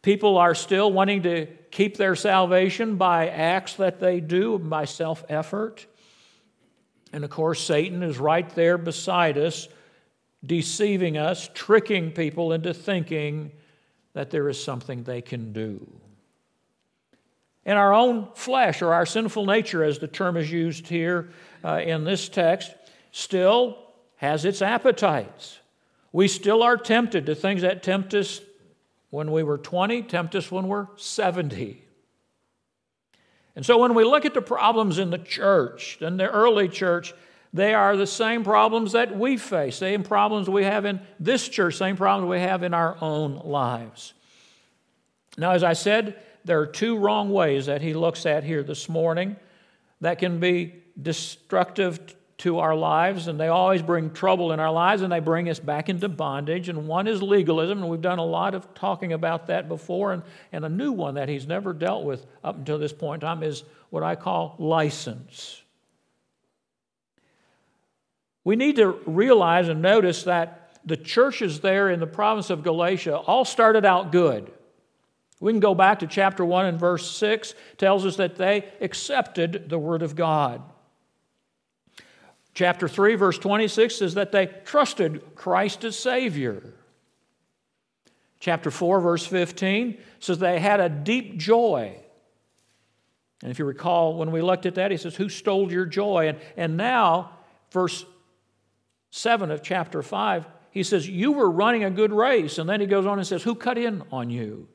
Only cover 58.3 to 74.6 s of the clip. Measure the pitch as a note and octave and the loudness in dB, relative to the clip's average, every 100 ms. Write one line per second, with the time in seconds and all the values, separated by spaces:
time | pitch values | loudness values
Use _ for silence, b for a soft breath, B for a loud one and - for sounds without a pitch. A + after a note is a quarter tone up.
58.3 | E3+ F#3+ F#3+ - - G3 F#3+ F3+ D#3+ E3 | -2 -2 -4 -12 -6 -4 -4 -4 -4 -2
59.3 | E3 E3 F3+ D#3 D#3+ - F3+ G3+ F3+ E3 | -4 -4 -4 -4 -10 -6 -4 -2 -4 -10
60.3 | B B E3 D#3 F3 C#4+ G#3+ D3+ C#3 C#3 | B B -10 -6 -4 -4 -4 -4 -4 -6
61.3 | C#3 C3+ F3+ G3+ D#3 F3 G#3 D3 B2+ - | -6 -6 -6 -6 -6 -4 -4 -6 -8 -12
62.3 | b - D#3+ C#3 D3+ D3 D3+ D3+ D3+ D3+ | b -10 -10 -6 -4 -6 -6 -8 -6 -6
63.3 | E3 D#3 C3+ - b b D#3 D#3+ E3+ F#3 | -4 -6 -8 -14 b b -6 -4 -4 -2
64.3 | F3 D#3+ - D#3 D#3+ D3+ D3 - A#2 - | -2 -4 -4 0 2 2 -4 -12 -14 -16
65.3 | - - - _ _ _ _ _ _ _ | -18 -18 -20 _ _ _ _ _ _ _
66.3 | _ _ _ _ _ _ _ _ _ _ | _ _ _ _ _ _ _ _ _ _
67.3 | _ _ _ _ _ _ _ _ _ _ | _ _ _ _ _ _ _ _ _ _
68.3 | _ F3+ A3 C#4 C#4+ G3+ F3+ - D#3+ B3 | _ 0 2 2 4 4 4 -2 0 6
69.3 | A3+ E3+ E3+ E3+ D#3 F3+ A3 F#3 D#3+ F3+ | 6 8 4 2 2 4 6 4 0 0
70.3 | F3 E3 - - _ D#3 D#3 - A3+ C4+ | 0 0 -8 -20 _ -6 -6 -2 2 2
71.3 | - G#3 D3+ G3 F#3+ G3 F3 D#3+ D#3+ G#3 | 2 -6 -2 0 2 2 0 -4 -2 0
72.3 | G#3+ - E3+ E3+ E3 F3 F#3+ E3+ C#3+ - | 0 -4 -4 -2 0 0 0 -2 -4 2
73.3 | A#3 C4 - A3+ A3 G3 F3+ E3+ F3 E3 | 2 2 4 6 8 6 4 4 4 4
74.3 | A2 F#2 - | 2 -6 -20